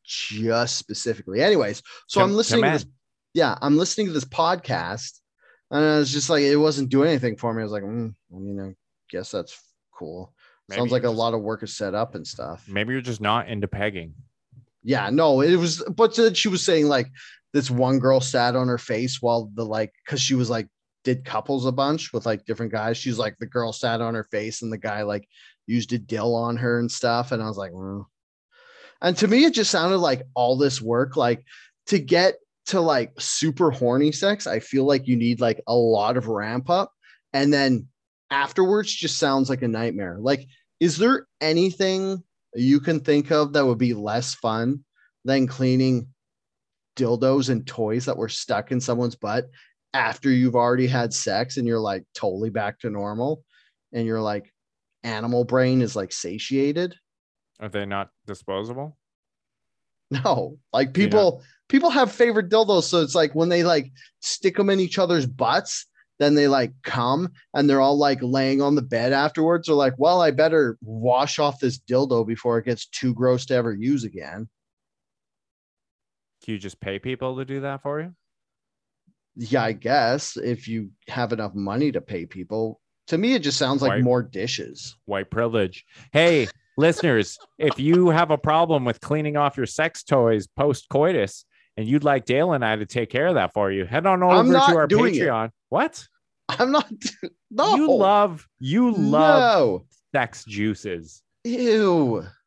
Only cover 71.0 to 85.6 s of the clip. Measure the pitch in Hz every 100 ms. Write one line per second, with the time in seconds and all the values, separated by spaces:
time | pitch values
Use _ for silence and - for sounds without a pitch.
71 | 123 123 143 - 147 135 127 131 - 127
72 | 135 117 110 113 123 117 117 117 - -
73 | 131 113 127 127 131 127 117 101 120 143
74 | 110 92 71 90 113 _ _ _ _ _
75 | _ _ _ _ _ _ _ _ _ _
76 | _ _ _ _ - 107 95 - 98 98
77 | 127 127 131 127 131 139 139 139 143 147
78 | 170 175 _ _ _ _ _ _ _ _
79 | _ _ _ - 113 131 113 107 113 139
80 | 117 139 - - 120 117 - 113 101 -
81 | - 127 117 113 104 95 98 110 147 104
82 | - 95 82 92 87 107 110 - _ _
83 | - 165 226 254 147 131 135 139 131 104
84 | 123 123 117 95 117 - 62 - - -
85 | - 98 98 110 117 113